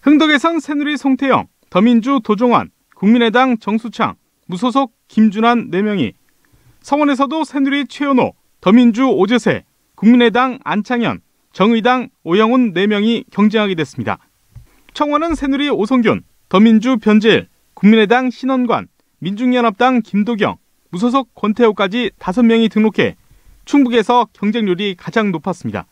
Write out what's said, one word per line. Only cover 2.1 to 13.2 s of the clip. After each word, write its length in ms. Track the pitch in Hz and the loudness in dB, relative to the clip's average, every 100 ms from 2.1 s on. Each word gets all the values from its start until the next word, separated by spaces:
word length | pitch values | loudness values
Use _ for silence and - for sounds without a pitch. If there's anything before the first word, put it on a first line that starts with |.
| 277 | -2
도종환, 460 | 226 208 247 196 95 _ _ | -2 -2 0 0 -2 _ _
국민의당 600 | _ 196 240 233 226 262 233 | _ 2 2 2 2 0 -2
정수창, 560 | - 220 226 - 151 - _ _ | -4 -6 -6 -6 -6 -6 _ _
무소속 480 | - 180 247 262 269 _ _ | -14 -6 -2 -2 -4 _ _
김준환 640 | - 220 196 226 240 - | 2 2 2 0 0 -2
네 100 | 180 | -4
명이, 320 | 214 202 110 - _ _ _ _ _ _ | -2 -2 -4 -6 _ _ _ _ _ _
성원에서도 600 | - 285 294 262 277 320 | -4 -2 0 0 -2 -2
새누리 440 | 302 285 277 277 269 | -6 -2 -2 -2 -6
최연호, 460 | - 285 262 110 - _ _ | -6 0 0 0 -4 _ _
더민주 460 | 180 233 240 214 262 | 2 4 4 2 0
오재세, 560 | 170 196 240 208 110 _ _ _ | 0 0 0 0 -4 _ _ _
국민의당 640 | _ 208 247 240 233 262 240 | _ 4 4 4 0 -2 -6
안창현, 580 | - 185 202 247 202 104 _ _ _ | -6 -6 -4 -4 -4 -6 _ _ _
정의당 580 | - 202 226 220 254 - _ | -2 0 2 0 0 -4 _
오영훈 500 | 165 190 220 254 240 | -2 0 2 2 0
네 120 | 170 | 0
명이 400 | 208 208 214 233 | 0 0 0 -2